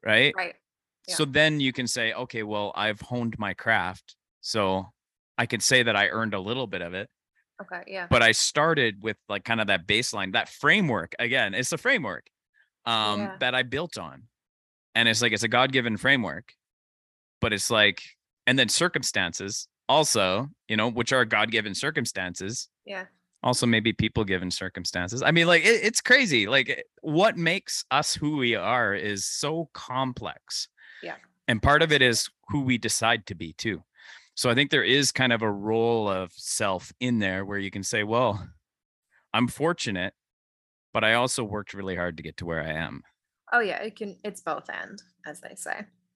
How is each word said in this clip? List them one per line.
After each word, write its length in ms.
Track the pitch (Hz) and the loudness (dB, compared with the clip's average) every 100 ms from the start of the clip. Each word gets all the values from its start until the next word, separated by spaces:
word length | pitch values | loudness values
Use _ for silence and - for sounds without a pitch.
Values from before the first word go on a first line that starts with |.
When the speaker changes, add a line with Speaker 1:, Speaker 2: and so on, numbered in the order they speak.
Speaker 1:
right? 320 | 107 110 139 - | 4 4 4 2
Speaker 2:
Right. 200 | 175 - _ _ _ _ - | -8 -10 _ _ _ _ -8
Speaker 1:
So 180 | - 151 | -2 2
Speaker 2:
Yeah. 0 | |
Speaker 1:
then 340 | 135 156 151 | 4 4 4
you 120 | 135 | 0
can 140 | 123 123 | 0 -4
say, 260 | - 113 | -2 -2
"Okay, 300 | 92 123 117 | -2 -6 -6
well, 300 | 107 104 104 - | -4 -4 -4 0
I've 260 | 107 104 | -2 -2
honed 380 | - 123 117 107 | -6 -4 -4 -4
my 140 | 101 90 | -6 -4
craft, 640 | - 110 90 92 _ - _ _ | 2 2 2 -8 _ -20 _ _
so 520 | - 110 98 95 92 _ _ _ _ - | -6 0 0 0 -4 _ _ _ _ -4
I 100 | 117 | -2
can 120 | 113 | -2
say 220 | - 131 | 2 4
that 120 | 117 104 | 4 2
I 120 | 101 | 2
earned 240 | 107 110 101 | 0 -2 -4
a 40 | |
little 260 | 95 123 117 | -4 -6 -6
bit 140 | 92 | -8
of 120 | 85 90 | -8 -8
it." 140 | 104 _ _ _ _ _ | -10 _ _ _ _ _
Speaker 2:
Okay, 220 | 202 175 185 | -16 -16 -12
yeah. 220 | 190 170 | -12 0
Speaker 1:
But 120 | 127 | 4
I 100 | 117 | 4
started 680 | 110 - - 156 160 120 101 | 4 0 2 2 2 0 -2
with, 140 | 110 107 _ | -8 -8 _
like, 140 | 101 | -8
kind 160 | 104 117 | -4 -2
of 60 | 104 | 2
that 200 | 95 90 | 0 2
baseline, 460 | 107 123 107 95 | 0 0 -4 -2
that 160 | 107 - | -2 -4
framework. 680 | - 143 196 170 107 82 - | -2 2 4 2 0 -4 -6
Again, 340 | 120 131 107 | -2 0 0
it's 180 | 107 127 | -2 -4
a 60 | 165 | -4
framework, 500 | 240 262 120 73 _ _ _ _ _ _ - | -2 -2 -2 -8 _ _ _ _ _ _ -2
um, 460 | 113 107 104 101 | 0 0 -2 -4
Speaker 2:
Yeah. 80 | - | -2
Speaker 1:
that 160 | 127 127 | -2 0
I 80 | |
built 340 | 127 131 170 - | -2 -4 -6 -8
on. 320 | 82 67 - _ _ _ _ _ _ 113 | -12 -16 -20 _ _ _ _ _ _ 2
And 140 | 117 | 2
it's 120 | 110 | 4
like, 120 | 120 | 2
it's 100 | 107 | 0
a 40 | 113 | 2
God-given 480 | 120 135 131 117 104 | 2 4 2 0 0
framework, 560 | 131 139 98 76 - _ _ _ _ _ _ _ _ _ | 2 2 0 -6 -14 _ _ _ _ _ _ _ _ _
but 120 | 117 | -2
it's 160 | 104 - | 0 2
like, 340 | 113 104 101 - _ _ _ - | 4 4 2 -14 _ _ _ 0
and 120 | 131 | 2
then 100 | 113 | 2
circumstances 1000 | - 175 160 - 104 90 - 98 - - _ - | 2 0 0 -4 -2 -4 -4 -8 -8 -12 _ 2
also, 600 | 143 151 113 92 95 143 - _ | 2 4 2 2 2 -4 -12 _
you 100 | 110 | -2
know, 120 | 113 | 0
which 240 | 117 117 | -2 0
are 120 | 131 113 | 2 2
God-given 500 | 110 110 110 104 95 | 2 2 0 -2 -4
circumstances. 920 | 143 156 113 95 92 87 95 120 - _ - | -4 -2 -4 -4 -8 -6 -8 -8 -12 _ -14
Speaker 2:
Yeah. 220 | 196 190 _ _ _ | -14 -14 _ _ _
Speaker 1:
Also 220 | 127 123 120 | -2 0 2
maybe 280 | 113 110 | 2 2
people-given 580 | - 110 - 101 92 90 | 0 -2 -2 -2 -2 -2
circumstances. 720 | - 92 - 90 90 90 117 | -6 -8 -8 -8 -6 -6 -2
I 80 | 139 | 2
mean, 160 | 165 170 | 4 6
like, 160 | 170 175 | 6 6
it, 180 | 226 | 4
it's 180 | 208 - | 2 0
crazy. 460 | - 262 240 123 101 | 4 4 6 2 4
Like, 220 | 135 123 | 2 2
it, 180 | 131 - _ | -4 -8 _
what 360 | 160 156 214 175 | -2 4 4 4
makes 480 | 165 190 - - - | 0 0 -4 -10 0
us 240 | 135 156 - | 0 2 -2
who 220 | 151 151 | -2 0
we 180 | 123 110 | 0 0
are 400 | 92 123 110 98 | 0 2 2 0
is 300 | 104 101 - | -2 -4 -6
so 420 | - 147 160 160 | -4 -4 -4 -8
complex. 960 | - - 131 131 123 87 - _ - - _ - - | -12 -8 -4 -4 -4 -10 -12 _ -10 -10 _ -20 -16
Speaker 2:
Yeah. 160 | 87 78 _ _ - | -14 -14 _ _ -2
Speaker 1:
And 140 | 117 | 0
part 200 | 131 147 | 4 4
of 100 | 165 | 4
it 100 | 147 | 6
Speaker 2:
Absolutely. 80 | 127 | 4
Speaker 1:
is 200 | 113 - _ - | 4 -2 _ -6
who 120 | 151 | -2
we 160 | 131 120 | 0 0
decide 480 | 110 - 113 117 - | 0 0 2 0 -2
to 80 | 85 | -10
be 180 | 82 | -10
too. 300 | - 113 87 _ _ - - _ - | -6 -6 -6 _ _ -20 -20 _ -2
So 140 | 127 | 2
I 60 | 120 | 2
think 160 | 143 | 4
there 120 | 147 | 2
is 280 | 98 135 135 | 4 4 2
kind 220 | - 131 | 2 2
of 80 | 113 | 2
a 100 | 110 | 0
role 580 | 101 104 113 117 117 104 | -2 0 2 2 2 0
of 220 | 95 92 | -2 -4
self 580 | - - - 107 92 - - | -10 -6 -2 0 -2 -6 -6
in 200 | 123 120 | -2 0
there 260 | 98 92 98 | 0 -2 -4
where 140 | 101 | -6
you 100 | 98 | -6
can 120 | 101 | -6
say, 200 | 92 113 | -4 -2
"Well, 460 | 104 117 123 101 - - _ _ _ _ _ _ _ | 0 2 2 0 -8 -20 _ _ _ _ _ _ _
I'm 140 | 110 120 | 0 0
fortunate, 680 | - 151 175 123 92 92 _ _ _ _ _ _ _ _ | 0 -2 -2 -4 -4 -4 _ _ _ _ _ _ _ _
but 100 | 113 | 0
I 120 | 110 117 | 4 4
also 280 | 131 - | 2 -2
worked 300 | 110 104 101 | -4 -6 -10
really 220 | 98 95 87 | -10 -6 -4
hard 220 | 87 80 | -4 -6
to 60 | |
get 140 | 78 - | -12 -10
to 80 | 85 | -6
where 160 | 82 | -4
I 80 | 76 | -4
am." 300 | 78 82 67 - _ _ _ - | -6 -6 -10 -18 _ _ _ -2
Speaker 2:
Oh 80 | 240 | 0
yeah, 220 | 208 - | 0 -4
it 140 | 220 - | -8 -10
can, 240 | 202 - | -14 -10
it's 180 | 208 202 | -12 -10
both 280 | - 151 - | -8 -8 -8
and, 320 | - 95 208 _ _ - | -12 -12 -16 _ _ -16
as 160 | - | -16
they 140 | - - | -16 -14
say. 300 | - - 214 _ _ | -10 -10 -10 _ _